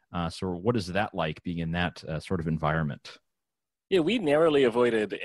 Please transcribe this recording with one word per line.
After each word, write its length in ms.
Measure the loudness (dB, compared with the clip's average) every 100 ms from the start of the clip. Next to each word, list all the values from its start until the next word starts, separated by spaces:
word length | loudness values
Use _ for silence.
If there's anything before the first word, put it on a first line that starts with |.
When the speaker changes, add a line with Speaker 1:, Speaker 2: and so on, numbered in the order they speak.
| _
Speaker 1:
Uh, 160 | -6 -6
so 220 | -4 -6
what 240 | -2 -2 -2
is 100 | -2
that 260 | -2 -2 -2
like, 260 | -4 -4
being 160 | -8 -6
in 120 | -4
that, 320 | -2 -2 -4 -8
uh, 140 | -8
sort 200 | -4 -4
of 80 | -2
environment? 720 | -2 0 0 -2 -6 -14 -20 _ _ _ _ _ _ _
Speaker 2:
Yeah, 100 | 0
we 200 | 2 0
narrowly 440 | 2 4 4 6
avoided 560 | 4 4 4 2 0 -2